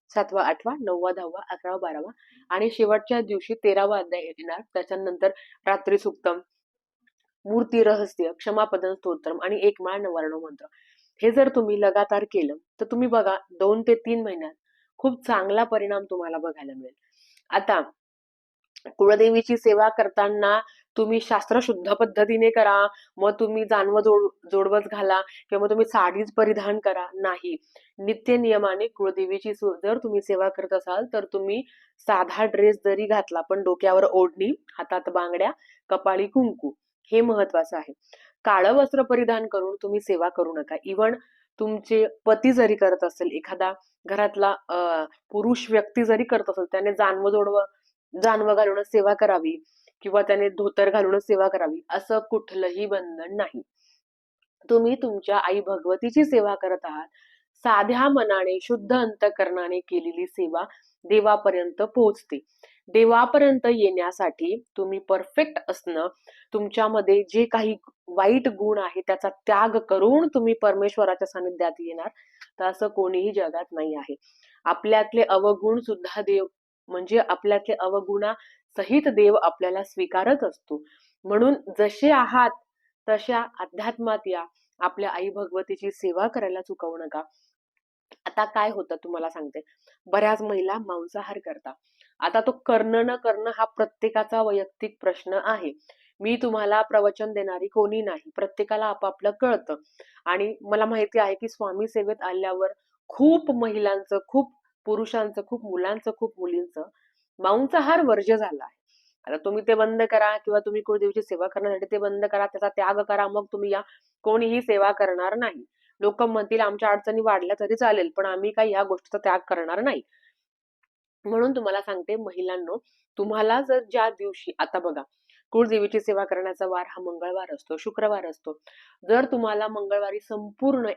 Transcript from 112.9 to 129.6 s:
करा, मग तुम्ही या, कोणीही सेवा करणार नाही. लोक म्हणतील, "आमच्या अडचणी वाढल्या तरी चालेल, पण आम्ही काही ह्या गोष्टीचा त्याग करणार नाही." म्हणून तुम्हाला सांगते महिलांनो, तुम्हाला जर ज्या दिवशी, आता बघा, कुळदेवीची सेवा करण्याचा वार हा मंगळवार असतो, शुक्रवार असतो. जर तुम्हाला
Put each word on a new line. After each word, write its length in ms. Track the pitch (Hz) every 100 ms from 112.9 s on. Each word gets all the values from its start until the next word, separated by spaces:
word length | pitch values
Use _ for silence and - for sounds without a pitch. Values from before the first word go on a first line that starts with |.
| 202
करा, 260 | 208 202 202
मग 160 | 208 202
तुम्ही 180 | 202 202
या, 100 | 196 - _ _ _
कोणीही 400 | 214 226 226 240
सेवा 300 | 247 202 196
करणार 440 | 202 190 180 185 226
नाही. 280 | 226 285 - _ _ -
लोक 220 | 202 208
म्हणतील, 380 | 233 220 208 226
"आमच्या 280 | 208 202 220
अडचणी 320 | 202 214 220
वाढल्या 360 | 220 196 180 202
तरी 160 | 208 220
चालेल, 340 | 233 208 170 196
पण 100 | 196
आम्ही 260 | 190 208
काही 180 | 214 220
ह्या 120 | 196
गोष्टीचा 360 | 202 185 _ 202
त्याग 200 | 196 180 -
करणार 340 | 175 165 185
नाही." 200 | 247 139 - _ _ _ _ _ _ _ _ _ _ _
म्हणून 280 | 202 226 254 254
तुम्हाला 240 | 208 196
सांगते 360 | 202 190 170 220
महिलांनो, 600 | 208 180 185 185 170 214 - _ _ -
तुम्हाला 420 | 202 214 214 247
जर 240 | 262 254 214
ज्या 200 | 240 220
दिवशी, 420 | - 202 - - -
आता 200 | 160 185
बघा, 240 | 175 143 135 _ _ _ _
कुळदेवीची 500 | 226 233 220 202 214
सेवा 240 | 214 196
करण्याचा 420 | 196 185 190 180 190
वार 200 | 180 175
हा 140 | 185
मंगळवार 520 | 180 170 175 190 185
असतो, 220 | 147 - 160
शुक्रवार 500 | 220 208 214 202 175
असतो. 320 | 156 160 - _ - _ _ 180
जर 160 | 233
तुम्हाला 440 | 269 240 220 208